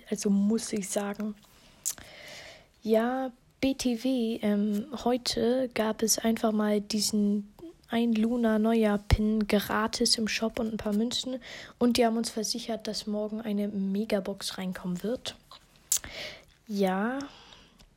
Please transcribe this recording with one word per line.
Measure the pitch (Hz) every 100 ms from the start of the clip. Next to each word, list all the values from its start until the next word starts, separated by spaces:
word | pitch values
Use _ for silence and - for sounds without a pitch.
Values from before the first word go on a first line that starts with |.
| -
Also | 208 214
muss | 196 202 226 226
ich | 214 185
sagen. | 208 202 202 214 208 - - - - - - - - - - - - - _
Ja, | 214 220 233 262 262 - _ _
B | 269
T | 269 254 226
W, | 254 262 226 226
ähm, | 208 208 208 208 285 240
heute | 240 247 247 - 226 254 254
gab | - 220 214
es | 220 -
einfach | 226 226 226
mal | 214 214 208
diesen | 208 214 202 214 202 208 202 - 330 - -
ein | 233 233
Luna | 220 226 247 226 220
Neujahr | 220 226 214 202
Pin | 202 - 214 220 208
gratis | 208 - 208 220 - 233 -
im | 214
Shop | - 226 -
und | 220
ein | 226
paar | 214
Münzen. | 208 233 - 262 254 - - - -
Und | 247 233
die | 233
haben | 226
uns | 226
versichert, | - 208 233 233 214 220
dass | 208 -
morgen | 208 214 214
eine | 226 202 208
Megabox | 208 196 196 220 208 190 196 - -
reinkommen | 185 180 180 175
wird. | 202 254 - - - - _ - - - - - - - - _ -
Ja. | 202 190 185 220 269 277 - - - - - -